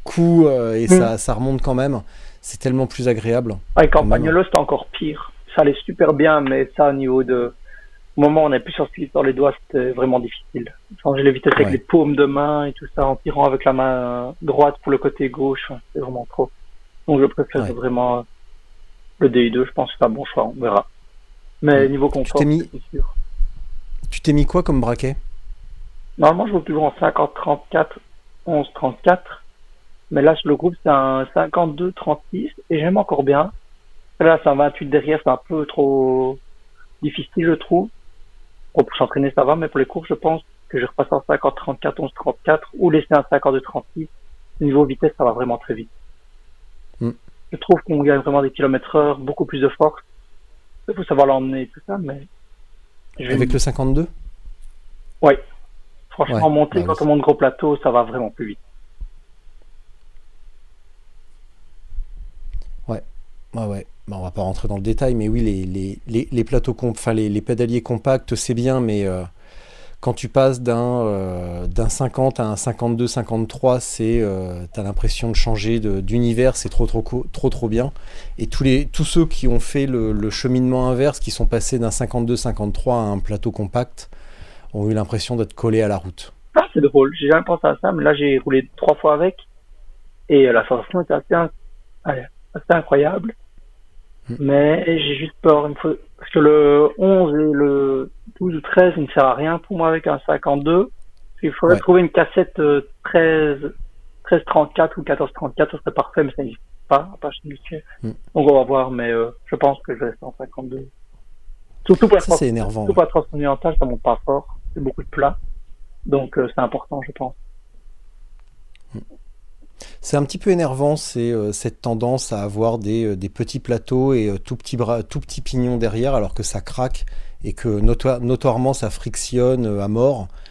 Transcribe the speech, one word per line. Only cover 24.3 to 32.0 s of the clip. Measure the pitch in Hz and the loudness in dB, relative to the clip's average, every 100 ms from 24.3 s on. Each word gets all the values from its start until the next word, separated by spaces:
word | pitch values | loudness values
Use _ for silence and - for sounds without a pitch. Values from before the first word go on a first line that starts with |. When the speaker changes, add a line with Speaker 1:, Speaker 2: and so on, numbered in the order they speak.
Speaker 1:
mis | 147 143 | 2 4
quoi | 180 | 2
comme | 175 139 | 0 0
braquet ? | 117 117 131 139 - - - - - - - - - - | 0 -2 -4 -6 -8 -10 -10 -12 -14 -16 -16 -16 -14 2
Speaker 2:
Normalement, | 151 175 214 | 4 4 2
je | |
roule | 196 | -2
toujours | 156 151 | -2 0
en | 151 - | -2 0
cinquante | 165 156 151 | 0 2 0
trente-quatre, | - - 143 - 160 165 - - - - - - | -2 -4 -4 -2 -2 -2 -6 -20 -20 -20 -14 -4
onze | 156 139 - | -2 -2 -4
trente-quatre. | 131 123 175 180 - - - - - - - - - | -6 -2 2 2 0 -20 -20 -20 -20 -20 -20 -20 -6
Mais | 143 | 2
là, | 147 160 | 4 4
sur | 139 | 2
le | 147 | 0
groupe, | 175 175 | 0 -2
c'est | - | 2
un | 139 135 131 131 | 2 2 0 -2
cinquante-deux | - - 175 170 147 180 | -2 0 0 -2 -2 -6
trente-six | - | -6